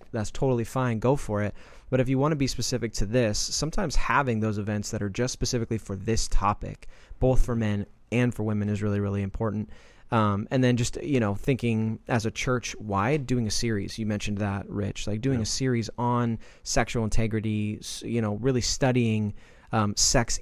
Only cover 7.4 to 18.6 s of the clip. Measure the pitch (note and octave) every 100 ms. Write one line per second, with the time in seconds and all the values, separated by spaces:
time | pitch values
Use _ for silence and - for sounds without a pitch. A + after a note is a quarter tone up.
7.4 | - A#2 G#2+ G#2 G2+ - - A#2 B2 A#2
8.4 | G#2+ G#2 G#2 G#2 G#2+ G2+ G2+ G2+ G2 -
9.4 | A2 G#2 G#2 - - - - A#2 G#2+ G2+
10.4 | - C3+ B2+ B2 A#2+ - - C3+ G#2+ G2+
11.4 | - B2+ A#2+ A2 A2 A2 - B2+ G#2+ -
12.4 | - B2 - - G#2 G2 G#2+ D3+ B2+ B2
13.4 | A2 - A#2+ G#2+ F#2 - G#2+ G#2 - G#2
14.4 | G#2 G2 F#2+ G2+ G2+ - - G#2+ C3+ B2+
15.4 | G#2+ - C3 A#2+ G#2+ - A#2+ A#2+ A#2 A2+
16.4 | - - - - A#2 A#2+ A2 - A2+ A2
17.4 | A2 G#2+ G#2 G#2 - - - A#2 A2 G#2
18.4 | B2+ B2+